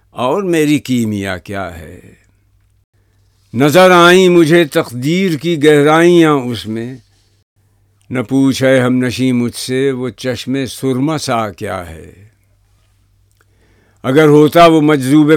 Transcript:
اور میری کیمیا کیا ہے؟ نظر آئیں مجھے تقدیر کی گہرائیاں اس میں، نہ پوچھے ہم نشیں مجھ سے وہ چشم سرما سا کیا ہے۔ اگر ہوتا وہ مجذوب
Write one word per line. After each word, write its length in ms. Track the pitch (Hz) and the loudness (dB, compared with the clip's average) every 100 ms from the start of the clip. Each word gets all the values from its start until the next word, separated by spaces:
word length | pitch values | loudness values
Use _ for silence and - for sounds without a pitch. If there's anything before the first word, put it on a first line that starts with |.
| _ | _
اور 340 | - 123 175 | -8 -4 -4
میری 360 | 190 165 151 147 | -2 -2 0 -2
کیمیا 580 | - 123 110 104 98 92 | -2 -4 -4 -6 -8 -10
کیا 420 | - 98 90 82 | -10 -12 -12 -14
ہے؟ 200 | 78 82 - _ _ _ _ _ _ _ _ _ _ _ _ _ _ | -20 -20 -20 _ _ _ _ _ _ _ _ _ _ _ _ _ _
نظر 380 | 113 147 151 185 | -2 0 4 4
آئیں 380 | 180 170 185 185 | 6 6 4 4
مجھے 340 | 175 156 170 156 | 4 4 2 2
تقدیر 720 | 165 - 123 135 175 190 147 | -2 -6 -6 -4 -2 -2 -4
کی 260 | 165 165 | -6 0
گہرائیاں 680 | 147 151 147 156 170 175 160 | 2 4 2 2 4 4 4
اس 360 | 143 123 104 98 | 0 -2 -8 -8
میں، 280 | 113 117 131 _ _ _ _ _ _ _ _ _ _ _ | -10 -10 -14 _ _ _ _ _ _ _ _ _ _ _
نہ 100 | 127 | -10
پوچھے 600 | 120 135 135 127 131 135 | -4 0 0 0 0 2
ہم 160 | 123 127 | 0 -2
نشیں 360 | 127 110 131 | -4 -4 -2
مجھ 240 | 123 120 - | -2 -4 -8
سے 360 | - 131 139 | -8 -4 -4
وہ 180 | 127 127 | -4 -10
چشم 560 | - 127 117 - 135 123 | -10 -10 -8 -8 -8 -8
سرما 520 | - 135 127 143 156 | -8 -6 -4 -4 -4
سا 320 | - 120 107 | -6 -6 -6
کیا 400 | 92 104 95 85 | -10 -10 -10 -12
ہے۔ 220 | 80 82 - 104 _ _ _ _ _ _ _ _ _ _ _ _ _ _ _ _ _ | -18 -20 -20 _ _ _ _ _ _ _ _ _ _ _ _ _ _ _ _ _ _
اگر 220 | - 135 151 | -2 2 4
ہوتا 400 | 147 151 170 170 | 6 4 6 4
وہ 160 | 160 | 4
مجذوب 500 | 151 151 127 151 151 | 2 0 2 2 4